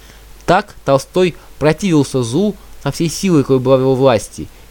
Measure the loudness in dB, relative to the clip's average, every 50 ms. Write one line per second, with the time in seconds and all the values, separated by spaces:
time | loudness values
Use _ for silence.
0 | -20 -20 -20 -20 -20 -20 -20 -8 -2 0 0 0 0 -4 -14 -8 -2 0 0 0
1 | 0 -2 -2 -2 0 0 -2 -8 -16 -20 -8 -2 -2 0 0 0 -2 0 0 0
2 | 0 0 -2 -4 -4 -2 -2 -2 -2 -2 -4 -8 -14 -20 -20 -8 -8 -8 -4 -4
3 | -4 -4 -4 -4 -2 0 2 2 2 2 0 0 2 2 2 2 2 0 0 2
4 | 2 2 2 2 -2 -6 -12 -14 -14 -14 -16 -20 -20 -10